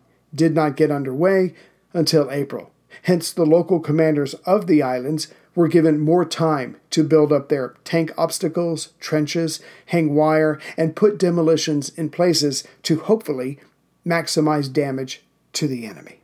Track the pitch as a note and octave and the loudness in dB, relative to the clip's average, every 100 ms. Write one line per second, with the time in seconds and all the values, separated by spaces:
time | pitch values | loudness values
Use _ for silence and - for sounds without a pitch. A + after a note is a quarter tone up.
0 | _ _ _ C#3+ D#3+ D#3 D3+ C3+ D#3 C#3+ | _ _ _ 0 0 2 0 2 0 0
1 | C3+ C3 F3+ F#3+ F#3 - - _ _ F3 | -4 0 2 2 0 -4 -20 _ _ -2
2 | D#3 D#3+ C3+ C#3+ C3+ A#2 E2+ _ _ - | 2 2 2 -2 -6 -8 -14 _ _ -8
3 | - F3 - - D#3 E3 E3 F3 D#3+ D3+ | 0 0 0 0 4 4 4 0 0 2
4 | D#3+ D3 C#3 - - G3 F3+ D#3 C3 B2+ | 2 2 -2 -6 0 0 4 2 2 -2
5 | C3 D#3 - - _ - E3 F3 D#3+ D3+ | -4 -6 -8 -16 _ 0 2 4 4 2
6 | D3+ F3 E3+ - D#3+ D3 A#2+ - - - | 2 2 2 0 0 0 -4 -12 -6 -2
7 | D3 D#3 D3+ D3 C#3 C#3+ B2 - - E3 | 2 4 4 2 0 -4 -4 -10 -4 -2
8 | E3 - E3 - E3 F3 F3 D#3 - _ | -2 -2 -4 -2 -4 -2 -4 -4 -10 _
9 | - D#3 D3 E3+ E3 - - - - E3+ | -4 -2 -2 -2 -4 -6 -14 -20 -4 0
10 | D#3 D3 D#3 D#3 D#3 D3 - - D#3+ - | 0 2 2 2 0 -2 -8 -4 -4 2
11 | G#3 G#3 F#3 E3+ D#3+ D#3 D#3+ D3 C#3 - | 0 2 0 2 2 2 0 -4 -4 -8
12 | D#3 - F3+ D#3 D3 C3 - _ - D#3+ | -8 -2 0 2 0 -4 -10 _ -2 -2
13 | - A3 - C3+ B2+ C#3+ _ _ _ _ | 0 -2 -2 -6 -6 -10 _ _ _ _
14 | E3+ E3+ D3+ E3 D3+ D3+ C3+ C3+ C#3 C3 | -4 -2 -2 0 0 0 -2 -2 -2 -4
15 | C3 - _ _ _ - D3 B2+ A2 F2+ | -8 -12 _ _ _ -6 -4 -6 -10 -16
16 | - - | -20 -20